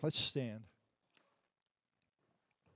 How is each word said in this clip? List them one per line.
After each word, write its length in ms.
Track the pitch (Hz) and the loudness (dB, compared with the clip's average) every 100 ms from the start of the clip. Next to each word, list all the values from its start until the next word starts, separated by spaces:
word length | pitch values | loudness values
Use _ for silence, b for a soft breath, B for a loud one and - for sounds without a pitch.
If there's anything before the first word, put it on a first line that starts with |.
Let's 180 | 156 - | 0 2
stand. 400 | - 143 120 110 107 _ _ _ _ _ _ _ _ _ _ _ _ _ _ _ _ _ _ _ _ | 2 2 -4 -6 -14 _ _ _ _ _ _ _ _ _ _ _ _ _ _ _ _ _ _ _ _